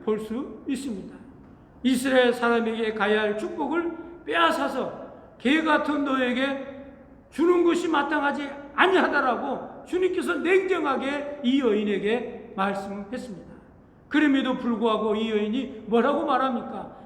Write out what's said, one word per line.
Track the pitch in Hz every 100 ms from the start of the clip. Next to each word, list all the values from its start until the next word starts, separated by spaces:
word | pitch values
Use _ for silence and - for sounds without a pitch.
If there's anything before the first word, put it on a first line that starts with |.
볼 | - 214
수 | - 226 320 - -
있습니다. | 254 277 196 175 - - - - - - -
이스라엘 | 247 262 269 254 247
사람에게 | 240 233 233 220 220 220
가야 | 214 202 214
할 | 214 208
축복을 | 339 - 269 330 339 - - - -
빼앗아서 | 330 330 - 269 262 - - - - - -
개 | 240 311
같은 | 311 294 294 294 277
너에게 | 262 254 247 277 277 - - - - - - -
주는 | - 339 349
것이 | 339 330 -
마땅하지 | 302 294 302 285 277 285 - - -
아니하다라고 | 359 370 320 294 262 220 - 233 - - -
주님께서 | 359 370 349 247 330
냉정하게 | 294 381 370 359 294 254 262 285 - -
이 | 247 277
여인에게 | 247 208 208 190 202 240 233 - - -
말씀했습니다. | 196 196 202 202 196 247 247 175 - - - - - - -
그럼에도 | 294 302 269 262 254
불구하고 | 240 226 226 214 220 214
이 | 226
여인이 | 214 208 247 262 - -
뭐라고 | 233 254 294 311
말합니까? | 254 262 233 - 208 - -